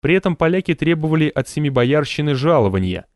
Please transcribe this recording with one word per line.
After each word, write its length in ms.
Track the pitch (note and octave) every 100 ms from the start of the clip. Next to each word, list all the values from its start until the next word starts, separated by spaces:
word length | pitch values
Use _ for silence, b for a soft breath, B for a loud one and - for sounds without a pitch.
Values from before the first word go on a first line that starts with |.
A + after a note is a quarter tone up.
При 140 | C#3
этом 200 | F#3 F#3+
поляки 400 | E3+ E3 F#3 F#3
требовали 540 | D#3+ D#3 E3 D#3 D#3+ D3+
от 200 | - C3+
семибоярщины 840 | - D3+ B2+ B2 D3 C#3+ - D3+
жалования. 720 | C3+ D3 D#3+ G#2 F#2+ F#2 F2+ -